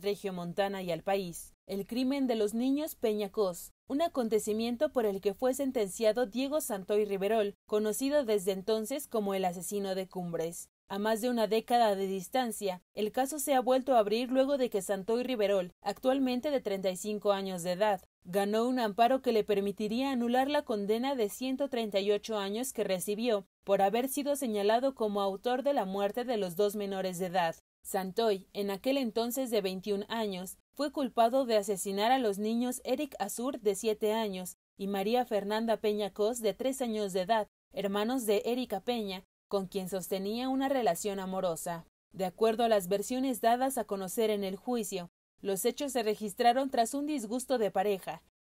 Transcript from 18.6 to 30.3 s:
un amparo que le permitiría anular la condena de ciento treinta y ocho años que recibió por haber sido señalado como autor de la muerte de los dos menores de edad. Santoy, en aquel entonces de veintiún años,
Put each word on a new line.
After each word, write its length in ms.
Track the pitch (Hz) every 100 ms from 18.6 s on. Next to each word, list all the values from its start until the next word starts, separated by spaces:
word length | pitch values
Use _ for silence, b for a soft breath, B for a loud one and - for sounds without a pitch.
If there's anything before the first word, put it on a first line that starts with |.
| 233
un 120 | 254
amparo 440 | 220 202 233 262
que 100 | 254
le 120 | 226
permitiría 680 | 202 202 202 196 214 226 269
anular 380 | 262 233 247 269
la 120 | 294
condena 520 | 294 220 202 226 262
de 160 | 277 202
ciento 380 | - 254 262 277
treinta 320 | 247 226 196
y 100 | 196
ocho 280 | 202 - 220
años 340 | 196 208 262
que 120 | -
recibió 600 | 202 185 175 208 240 208 190 _
por 160 | - 196
haber 280 | 196 220 262
sido 280 | 285 277 285
señalado 580 | 254 208 202 226 269
como 260 | 269 220 202
autor 400 | 196 190 247 254
de 100 | 269
la 120 | 285 190
muerte 380 | 190 202 202
de 120 | 240 226
los 180 | 185
dos 220 | 170 208 208
menores 420 | 202 190 190 175
de 80 | 185
edad. 300 | 180 170 - _ _
Santoy, 640 | - 196 190 185 226 196 190
en 180 | - 202
aquel 280 | 196 262 277
entonces 520 | 247 220 233 240 262
de 120 | 220
veintiún 420 | 190 190 196 202 -
años, 500 | 226 214